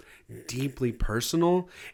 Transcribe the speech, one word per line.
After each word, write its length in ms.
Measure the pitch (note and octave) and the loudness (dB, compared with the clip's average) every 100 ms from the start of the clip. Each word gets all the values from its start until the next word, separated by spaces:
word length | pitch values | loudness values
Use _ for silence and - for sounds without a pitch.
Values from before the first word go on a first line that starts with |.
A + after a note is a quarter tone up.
| - - - A2+ - | -20 -20 -20 -16 -10
deeply 460 | B2 C#3 - B2 | -4 -4 -2 -2
personal. 760 | A#2 - A2 - E3 E3+ F3+ F3+ - - | 0 0 0 0 2 4 4 0 -12 -10